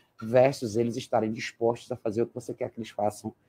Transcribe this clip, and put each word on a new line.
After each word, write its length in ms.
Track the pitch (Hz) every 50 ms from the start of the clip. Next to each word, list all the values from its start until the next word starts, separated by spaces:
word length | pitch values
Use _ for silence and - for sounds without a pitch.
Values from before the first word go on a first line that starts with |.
| _ _ _ -
versus 540 | 113 110 117 127 127 135 139 - 131 110 101
eles 220 | 117 120 117 117
estarem 340 | 131 123 - - 117 110 110
dispostos 600 | 113 127 120 - - - 117 117 120 117 - -
a 40 | 123
fazer 280 | 120 - 117 98 110 117
o 40 |
que 60 | 117 -
você 200 | 123 - - 120
quer 160 | - 123 123
que 80 | - 117
eles 100 | 110 -
façam 440 | - - 104 104 104 - - 110 - _ _